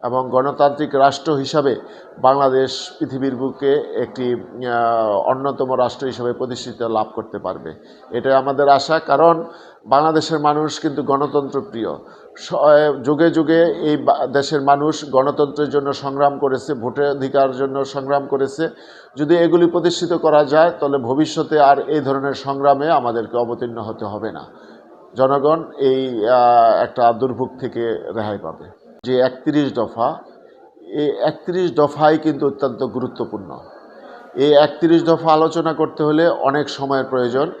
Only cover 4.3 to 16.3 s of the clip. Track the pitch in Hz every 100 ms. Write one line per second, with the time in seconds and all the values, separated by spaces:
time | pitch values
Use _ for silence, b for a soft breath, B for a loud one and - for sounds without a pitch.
4.3 | 117 - 113 123 120 117 117 110 101 -
5.3 | 131 139 135 131 127 120 - 135 113 120
6.3 | 120 127 120 123 110 117 110 107 - 107
7.3 | 104 90 85 80 78 B B B 120 131
8.3 | 135 135 135 143 135 143 160 - 139 165
9.3 | 165 165 B B B - 135 156 156 156
10.3 | 156 147 147 156 - 160 139 131 135 143
11.3 | 143 139 139 110 113 98 73 - B B
12.3 | - - 131 147 147 151 135 127 151 165
13.3 | 160 151 165 170 165 156 143 123 147 131
14.3 | 139 139 151 139 143 151 147 147 131 139
15.3 | 147 143 143 143 143 139 135 139 135 143